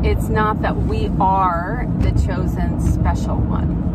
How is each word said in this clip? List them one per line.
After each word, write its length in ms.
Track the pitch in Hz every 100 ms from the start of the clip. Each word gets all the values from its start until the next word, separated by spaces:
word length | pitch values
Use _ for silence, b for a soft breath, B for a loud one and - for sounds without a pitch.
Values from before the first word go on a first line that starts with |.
it's 240 | 440 392 -
not 320 | 220 427 427
that 160 | 202 -
we 320 | - 220 - -
are 680 | 190 190 185 165 151 151 - -
the 120 | -
chosen 680 | - - - - - - -
special 580 | 180 180 - - - -
one. 460 | - - - - -